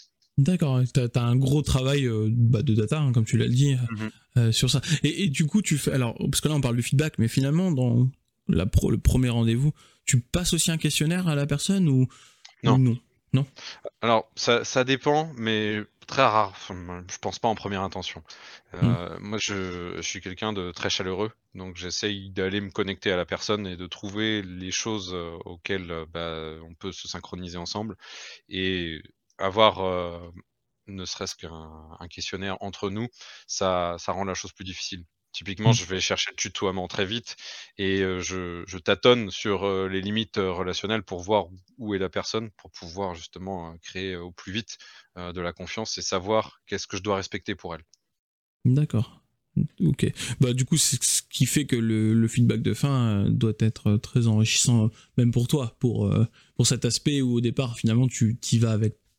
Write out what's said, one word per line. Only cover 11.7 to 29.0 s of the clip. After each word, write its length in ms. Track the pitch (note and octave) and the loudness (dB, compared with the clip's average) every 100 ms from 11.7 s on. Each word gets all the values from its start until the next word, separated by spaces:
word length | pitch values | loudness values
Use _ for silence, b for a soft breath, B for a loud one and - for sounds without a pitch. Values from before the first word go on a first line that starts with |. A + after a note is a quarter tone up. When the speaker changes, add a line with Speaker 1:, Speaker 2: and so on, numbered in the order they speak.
| G3 E3+ | 2 4
Speaker 1:
ou, 180 | C3 B2+ B B B B B | 4 2 B B B B B
ou 60 | B2+ | 4
Speaker 2:
Non. 100 | B2+ | 6
Speaker 1:
non ? 180 | B2+ A#2 _ _ - | 6 2 _ _ -2
Non ? 140 | C3 C#3 - B B - - | 0 0 -8 B B -16 -4
Speaker 2:
Alors, 280 | A#2 A2+ - - | 2 2 0 -4
ça, 280 | - A#2+ | 2 2
ça 200 | A2 C3 | 2 0
dépend, 480 | B2+ C3+ D3 D3 D#3+ B2+ | 2 2 2 0 0 -4
mais 460 | A2 G#2+ G#2+ G#2+ - _ - | -2 0 0 -4 -6 _ -6
très 140 | B2 | 2
rare. 260 | B2+ G#2+ G2 | 4 4 2
Enfin, 540 | G2 - F#2 F2 F2+ F2+ | -4 -14 -12 -10 -12 -12
je 80 | - | -8
pense 220 | G2+ - | -8 -4
pas 80 | A#2+ | -4
en 80 | G#2 | -2
première 260 | G2+ G2 | -4 -4
intention. 420 | F#2+ F#2 F2 - - B B B _ F2+ | -4 -6 -10 -12 -16 B B B _ -2
Speaker 1:
Hmm. 140 | - E2+ | 0 0
Speaker 2:
Heu, 220 | F2 E2+ | -4 -10
moi, 180 | G2+ G#2+ | -8 -6
je, 540 | G2+ G2 F#2 F2+ F2 F2 | -4 -4 -6 -6 -8 -8
je 40 | |
suis 200 | - F#2+ | -8 -8
quelqu'un 320 | F#2 F#2 A2 | -10 -6 -6
de 180 | G2 F2+ | -4 -6
très 180 | - G2 | -6 -4
chaleureux, 420 | - F#2 F#2 G#2+ _ _ F#2 | -4 -4 -4 -6 _ _ -14
donc 200 | F#2 F2 | -14 -10
j'essaye 520 | F2+ - G#2+ G2+ G2 | -8 -4 -4 -6 -8
d'aller 300 | F#2+ F#2+ G2+ | -4 -2 -2
me 100 | G2+ | -4
connecter 400 | - G2 F#2+ G#2 | -4 -4 -2 -2
à 60 | F2+ | -2
la 80 | E2+ | -2
personne 400 | F2+ - G#2+ G2 | -4 -2 -2 -4
et 100 | F2 | -10
de 100 | F2+ | -12
trouver 540 | - G2+ G#2 A2 G#2+ | -12 -10 -4 -2 -2
les 300 | F#2 F2+ F#2 | -6 -10 -6
choses, 420 | - A#2 G#2+ F2+ | -6 -4 -6 -6
heu, 240 | F2+ E2+ E2 - | -8 -8 -12 -14
auxquelles, 440 | F2 - F#2+ F2 | -12 -6 -6 -6
heu, 140 | E2 D#2 | -10 -8
bah, 520 | E2 E2+ D#2+ D#2 D#2+ | -8 -8 -8 -10 -12
on 120 | E2 E2 | -16 -12
peut 160 | G2 | -12
se 160 | - - | -10 -12
synchroniser 500 | F2+ - F#2 F2+ F2 | -12 -10 -12 -10 -10
ensemble 380 | E2+ G#2 A2 F#2+ B B B B - | -8 -6 -8 -10 B B B B -10
et 520 | F#2+ F#2 F#2 E2+ D#2+ | -4 -2 -2 -4 -8